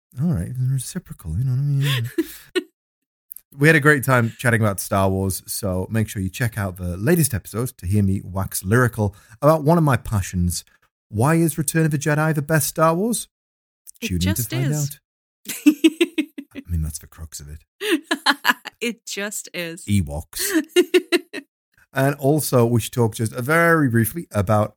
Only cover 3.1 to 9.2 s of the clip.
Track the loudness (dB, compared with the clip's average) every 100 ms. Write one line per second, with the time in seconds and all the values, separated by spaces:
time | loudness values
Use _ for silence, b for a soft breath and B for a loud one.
3.1 | _ -20 -20 _ 2 4 6 6 4 4
4.1 | 2 2 -2 0 2 2 0 -2 0 2
5.1 | 2 -2 -4 -8 -6 -4 -4 -2 -2 -2
6.1 | -2 -6 -2 -4 -4 -6 -4 -6 -2 2
7.1 | 2 2 -2 -6 -6 -6 -6 -2 2 2
8.1 | 0 -4 -6 -6 -6 0 2 2 0 -4
9.1 | -4